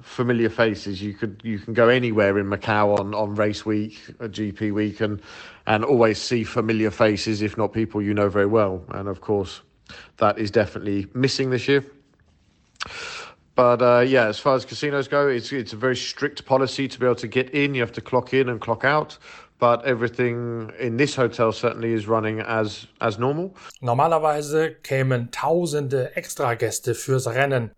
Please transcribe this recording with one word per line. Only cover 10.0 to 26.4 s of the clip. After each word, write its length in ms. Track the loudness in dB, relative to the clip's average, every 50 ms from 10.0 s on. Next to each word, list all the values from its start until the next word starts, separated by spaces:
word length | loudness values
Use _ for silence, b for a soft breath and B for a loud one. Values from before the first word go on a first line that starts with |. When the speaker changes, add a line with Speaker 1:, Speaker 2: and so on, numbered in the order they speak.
| B B B
Speaker 1:
that 220 | 2 2 2 2 0
is 100 | -2 0
definitely 560 | 2 2 2 2 -2 -6 -4 -4 -4 -4 -4 -6 -2
missing 360 | -2 0 0 0 -2 -2 -2
this 180 | -2 -2 2
year. 180 | 2 2 2 2 -2 -10 _ _ _ _ _ _ _ _ _ _ _ _ _ _ _ _ -14 B B B B B B B B B B B B _ _ _
But, 260 | 4 6 6 6 6
uh, 240 | 6 6 6 6 6
yeah, 200 | 6 4 4 4
as 120 | 2 0 0
far 160 | 2 2 2
as 80 | 2 0
casinos 460 | -6 -8 -6 -4 -2 -2 -2 -2 0
go, 180 | 0 2 2
it's, 240 | 2 0 -2 -4 -6
it's 220 | -6 -6 -6 -8 -6
a 40 |
very 180 | -2 -2 0 0
strict 500 | -2 -4 -8 -4 -4 -4 -4 -4 -8 -2
policy 420 | 0 2 2 2 0 0 -4 -4
to 120 | -6 -4 0
be 60 | 0
able 100 | 0 0
to 120 | 0 -4
get 220 | -2 -2 -2 -2 0
in. 240 | -2 -2 0 0 0
You 60 | -2
have 120 | -2 -4 -4
to 80 | -10
clock 320 | -6 -2 0 0 0 2 2
in 140 | 2 2
and 140 | 2 -2 -4
clock 240 | -4 -4 -2 0 2
out. 320 | 2 2 2 0 -4 -10 B B B B B B B _
But 280 | _ 2 4 4 2 2
everything 840 | 0 0 0 -2 -2 0 -2 -2 0 -2 -4 -6 -6 -6 -8 -8 -10 -8 -6
in 180 | -6 -4 0
this 200 | 0 0 0 2
hotel 340 | 0 0 0 2 2 0 0 2
certainly 400 | 0 -2 -2 -2 -2 -2 -2 -2
is 140 | -2 0
running 340 | 0 0 0 0 -2 -4 -4
as, 460 | -4 -2 -2 -2 -2 -2 -4 -10 -16 -20 _ _
as 180 | -2 -2 -2
normal. 340 | 0 -2 0 0 -2 -4 -8 B B B B B B
Speaker 2:
Normalerweise 920 | -2 0 2 2 4 4 4 2 2 2 0 0 -2 -2 0 0 0 0 -4 -10 -6
kämen 480 | -2 -2 0 2 0 0 -2 -2 -6
tausende 840 | -8 -4 -2 0 0 0 0 0 -2 -4 -2 -2 -2 -2 -2 -4 -6
Extragäste 800 | -8 -10 -8 -6 -4